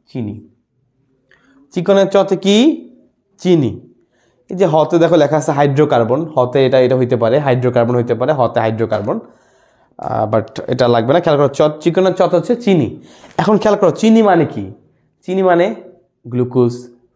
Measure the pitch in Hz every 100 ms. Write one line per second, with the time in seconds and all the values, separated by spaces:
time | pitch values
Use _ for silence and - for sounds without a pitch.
0 | _ 131 113 104 - _ _ _ _ _
1 | _ _ _ _ _ _ _ 285 240 196
2 | 196 196 196 185 190 208 294 - - -
3 | _ _ _ _ 180 165 120 95 - _
4 | _ _ _ _ - 180 185 156 151 175
5 | 160 165 143 151 139 143 143 139 147 127
6 | 113 135 165 135 123 139 131 131 127 127
7 | 123 123 113 139 139 127 123 120 117 123
8 | 120 113 131 147 117 117 113 110 110 107
9 | 104 214 - _ _ _ _ _ _ -
10 | - 113 110 110 - - - 127 120 117
11 | 113 165 170 143 143 139 151 151 180 170
12 | 190 180 175 170 160 240 202 180 113 -
13 | - - - - 165 214 214 202 175 -
14 | 220 226 208 170 147 - 95 - _ _
15 | _ _ - 190 185 170 190 220 - -
16 | _ _ 120 123 123 127 120 120 - _
17 | _